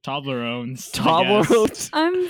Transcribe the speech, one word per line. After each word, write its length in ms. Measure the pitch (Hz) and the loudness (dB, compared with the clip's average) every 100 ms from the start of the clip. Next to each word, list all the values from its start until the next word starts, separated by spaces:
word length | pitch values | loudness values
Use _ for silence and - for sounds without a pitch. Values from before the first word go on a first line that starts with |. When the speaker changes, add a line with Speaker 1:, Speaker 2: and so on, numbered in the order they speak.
Speaker 1:
Toblerones, 920 | - 139 139 127 117 120 120 131 - - | -6 -6 -4 -4 -4 -6 -8 -10 -10 -2
I 220 | 160 165 | 2 2
guess." 240 | 190 208 160 | 4 2 4
Speaker 2:
Toblerones? 420 | 226 214 - - | 4 4 -2 -6
Speaker 3:
I'm 360 | 302 330 370 359 | -2 0 0 -4